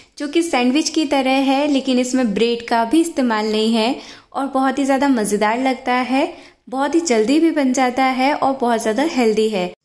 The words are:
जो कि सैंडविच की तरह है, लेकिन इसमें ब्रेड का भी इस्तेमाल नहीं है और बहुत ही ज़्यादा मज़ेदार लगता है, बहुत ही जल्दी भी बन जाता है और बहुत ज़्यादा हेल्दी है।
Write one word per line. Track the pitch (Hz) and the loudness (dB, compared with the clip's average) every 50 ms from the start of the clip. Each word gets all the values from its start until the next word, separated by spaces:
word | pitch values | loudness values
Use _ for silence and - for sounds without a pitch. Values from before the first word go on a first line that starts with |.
| - _ - | -20 _ -12
जो | - 285 | -10 -8
कि | 294 294 339 | -2 -2 -2
सैंडविच | 330 339 - 254 247 254 254 302 320 - | 0 0 0 0 2 2 2 0 -2 0
की | - 320 311 | -2 -2 -2
तरह | 269 294 277 254 262 | 0 0 0 0 2
है, | 269 269 269 269 269 269 294 | 2 2 2 2 0 0 0
लेकिन | 302 285 262 262 269 254 247 | 0 0 0 0 0 0 0
इसमें | 254 247 - 254 254 220 190 | 0 0 0 0 0 0 0
ब्रेड | 202 226 240 233 233 - | 0 0 0 0 -4 -4
का | - 240 233 226 | -2 0 0 0
भी | 226 311 320 | 2 2 2
इस्तेमाल | 330 339 330 294 254 240 220 214 214 220 | 2 0 -2 -2 -2 0 0 -2 -2 -2
नहीं | 214 214 220 220 226 | -2 0 0 0 2
है | 226 214 240 277 285 - - - - - _ - | 0 0 0 -2 -4 -8 -18 -20 -20 -20 _ -8
और | - - | -6 -6
बहुत | - - 262 269 269 254 294 | -2 -2 0 0 0 0 -2
ही | 277 | 0
ज़्यादा | 262 269 254 285 | 0 0 2 2
मज़ेदार | 277 262 226 208 180 208 202 214 214 226 247 | 2 2 2 0 0 0 0 0 0 0 0
लगता | 262 262 254 254 - 247 247 | 0 -2 -2 -2 -2 -2 -2
है, | 254 254 233 262 269 311 349 - - - - _ _ _ - | -2 0 0 0 0 0 -2 -4 -12 -20 -20 _ _ _ -10
बहुत | 233 269 277 285 294 | -4 -4 -2 0 0
ही | 330 | 0
जल्दी | 339 330 233 220 214 214 285 320 | 0 2 2 2 2 2 2 2
भी | 330 330 | 2 2
बन | 320 311 269 254 254 | 2 2 0 0 2
जाता | 269 262 247 247 269 262 | 2 0 0 2 0 0
है | 262 262 247 254 277 294 | 0 2 2 0 0 0
और | - - 269 269 262 | 0 0 -2 0 0
बहुत | 233 240 233 220 | 0 0 0 0
ज़्यादा | 220 220 220 247 285 | 0 -2 0 0 0
हेल्दी | 330 294 254 240 220 214 220 220 220 | 0 0 2 2 2 2 2 0 0
है। | 214 185 180 180 - _ _ | 0 -2 -4 -4 -8 _ _